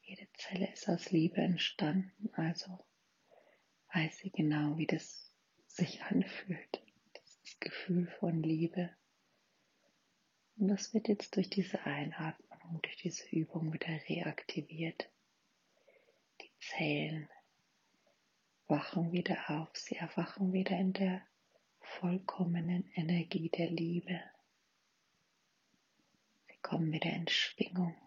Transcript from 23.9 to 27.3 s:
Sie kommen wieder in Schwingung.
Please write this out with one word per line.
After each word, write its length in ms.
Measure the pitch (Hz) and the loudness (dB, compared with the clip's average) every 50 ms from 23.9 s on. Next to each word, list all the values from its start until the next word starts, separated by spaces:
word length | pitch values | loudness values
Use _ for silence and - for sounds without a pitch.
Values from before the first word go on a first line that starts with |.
| 175 175 - - 185 170 - - - _ _ _ _ _ _ _ _ _ _ _ _ _ _ _ _ _ _ _ _ _ _ _ _ _ _ _ _ _ _ _ _ _ _ _ _ _ _ _ _ _ _ - | 0 -2 -2 -2 -4 -4 -6 -10 -20 _ _ _ _ _ _ _ _ _ _ _ _ _ _ _ _ _ _ _ _ _ _ _ _ _ _ _ _ _ _ _ _ _ _ _ _ _ _ _ _ _ _ -20
Sie 100 | - _ _ | -20 _ _
kommen 280 | - - - 165 156 | -2 0 0 2 0
wieder 220 | 156 156 - 165 - | 0 0 0 0 0
in 160 | - 165 | -2 0
Schwingung. 680 | 160 | 0